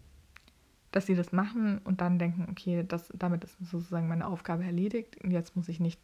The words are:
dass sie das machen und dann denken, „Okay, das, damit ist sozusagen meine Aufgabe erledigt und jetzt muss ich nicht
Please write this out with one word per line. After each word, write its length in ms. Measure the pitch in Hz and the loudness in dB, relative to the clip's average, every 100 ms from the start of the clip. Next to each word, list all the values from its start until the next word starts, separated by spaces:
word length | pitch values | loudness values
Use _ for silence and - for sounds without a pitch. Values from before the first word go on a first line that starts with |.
| - - - - - _ _ _ _ | -20 -20 -20 -20 -20 _ _ _ _
dass 140 | 196 190 | -2 2
sie 100 | 180 | 2
das 160 | 175 | 2
machen 460 | 180 208 233 214 196 | 0 0 0 0 0
und 220 | - 185 | 0 0
dann 180 | 175 175 | 4 4
denken, 280 | 170 175 175 | 2 0 -4
„Okay, 320 | 185 180 175 180 | -4 0 0 0
das, 260 | 170 - - | -4 -6 -2
damit 280 | 180 175 - | 0 0 -4
ist 120 | - | -12
sozusagen 480 | 175 170 175 170 165 | -6 -6 -2 -2 0
meine 200 | 165 190 | 0 -2
Aufgabe 380 | 170 - 170 180 | -4 -4 -2 0
erledigt 500 | 175 208 233 220 - | 0 0 -2 -6 -4
und 100 | 185 | 0
jetzt 240 | 175 170 180 | 0 0 -4
muss 140 | 170 | -4
ich 100 | 165 | 0
nicht 200 | 170 - | 0 -2